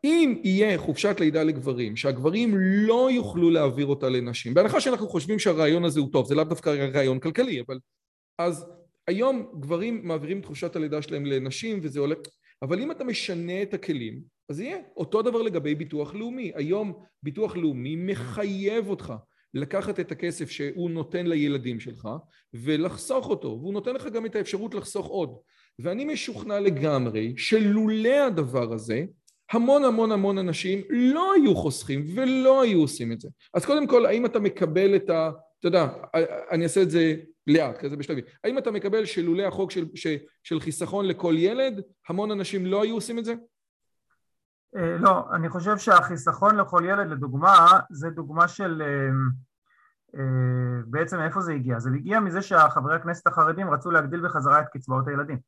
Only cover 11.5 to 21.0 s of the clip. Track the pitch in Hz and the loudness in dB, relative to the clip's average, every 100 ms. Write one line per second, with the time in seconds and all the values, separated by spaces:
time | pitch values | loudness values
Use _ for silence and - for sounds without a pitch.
11.5 | 131 226 208 156 139 143 160 - _ _ | -8 -6 -6 -6 -4 -2 -4 -8 _ _
12.5 | _ 139 180 285 - 254 214 - 175 170 | _ -6 -4 -4 -6 -6 -6 -6 -6 -6
13.5 | 185 202 202 - 147 113 123 - _ - | -6 -6 -8 -6 -6 -6 -12 -18 _ -14
14.5 | 147 247 381 - - 175 214 226 233 226 | -10 -10 -10 -14 -10 -2 0 0 -2 -2
15.5 | 170 147 151 151 151 147 190 233 254 208 | -4 -4 -4 -6 -8 -8 -8 -10 -8 -10
16.5 | - 147 196 214 165 _ _ 147 147 214 | -6 -4 -2 -4 -10 _ _ -12 -4 -4
17.5 | 180 160 127 127 160 185 202 123 120 208 | -2 -2 -2 -6 -6 -6 -6 -8 -6 -4
18.5 | 190 196 226 196 196 - 113 _ _ _ | -2 -2 -2 -4 -6 -8 -14 _ _ _
19.5 | 131 139 190 202 196 - 147 175 170 156 | -8 -4 -4 -4 -6 -6 -6 -6 -6 -10
20.5 | - 143 185 175 165 | -8 -8 -4 -4 -4